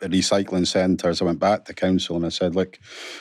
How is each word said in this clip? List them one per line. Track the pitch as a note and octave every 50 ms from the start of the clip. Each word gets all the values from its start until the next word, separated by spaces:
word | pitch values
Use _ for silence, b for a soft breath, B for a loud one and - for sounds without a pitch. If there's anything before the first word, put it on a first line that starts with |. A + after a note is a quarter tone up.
recycling | G2 F2 F2 F#2+ F2+ - G#2 G2+ G2 - F#2 F2+ F2+
centres, | - - F#2+ F#2 F#2 F2+ - - F2 E2 -
I | F#2+
went | F2 E2+ D2
back | F#2 G2 G#2+ - -
to | - -
council | - F#2+ F#2 F#2 F2+ - - E2+
and | E2+ E2+
I | E2
said, | - - F#2+ F2+ E2+
"Look, | F#2+ F#2 - - - B B B B B B B B